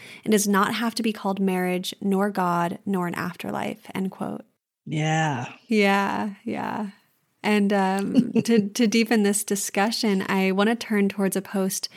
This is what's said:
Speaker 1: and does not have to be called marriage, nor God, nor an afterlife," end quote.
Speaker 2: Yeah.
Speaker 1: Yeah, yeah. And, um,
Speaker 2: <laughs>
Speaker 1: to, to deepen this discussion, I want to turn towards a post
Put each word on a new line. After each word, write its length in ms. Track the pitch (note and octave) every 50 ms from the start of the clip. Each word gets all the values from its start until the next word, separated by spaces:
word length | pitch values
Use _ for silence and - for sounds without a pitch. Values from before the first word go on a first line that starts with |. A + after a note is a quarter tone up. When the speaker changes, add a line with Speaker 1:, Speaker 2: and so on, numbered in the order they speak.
| - - - - -
Speaker 1:
and 80 | -
does 160 | G#3+ G3+ G3+ G3+
not 260 | G3+ F#3+ G#3 - A#3
have 200 | G#3+ A#3 A3+ A3
to 80 | -
be 100 | A3+ A3
called 280 | G#3 - - G3 G3 G3
marriage, 540 | G3 F#3+ F#3 F#3 F3+ F3+ F3+ F3+ F#3 - - -
nor 300 | G3+ G3 G3 F#3+ G3+ G#3
God, 480 | G3+ - F3+ F3 F3 F3 E3+ E3+ F#3+ - -
nor 200 | G3+ G3 F3+ F3
an 80 | E3+ -
afterlife," 760 | - E3+ F3 F3 - - G3 - - - - - G#3+ - - -
end 160 | F#3+ F#3+ F#3+
quote. 340 | - - G3 - - - - _ _ _ _ _ _ _ -
Speaker 2:
Yeah. 680 | - D3+ D#3 D3+ D#3 D#3+ D#3+ D#3+ D#3 C#3 C3 D3 - - - _ -
Speaker 1:
Yeah, 680 | A3+ G#3+ G3+ G3 G3 G3+ G3 G3+ G3+ G3+ G#3 G#3+ G3 - -
yeah. 460 | A#3 G#3+ - - - - - G#3+ G3 - _ _ _ _ _ _ _ _ _
And, 300 | - G3+ G#3 G#3 G3+ G3
um, 600 | G#3 G3 F#3+ F#3+ F#3+ G3 G3+ - - B3+ A#3+ B3
Speaker 2:
<laughs> 120 | - A3+ -
Speaker 1:
to, 240 | - A#3 A3+ G3 G3+
to 180 | - - B3
deepen 380 | G#3 A3 A3+ A3+ - A#3+ A3 G3+
this 200 | G3+ G#3 - -
discussion, 800 | - G#3 G3 - - - G3+ G3 A#3 A3+ - - G#3+ G3 F#3+ F#3+ -
I 240 | G3 F#3+ F#3+ F#3+
want 180 | F#3 F#3+ G3+ G#3+
to 60 | A#3+
turn 320 | A#3 - - G#3+ G#3 G3+ G3
towards 280 | - G#3 F#3+ F#3 -
a 60 | F#3+
post 460 | G3 - - G3 F#3+ F#3+ F#3+ - - - -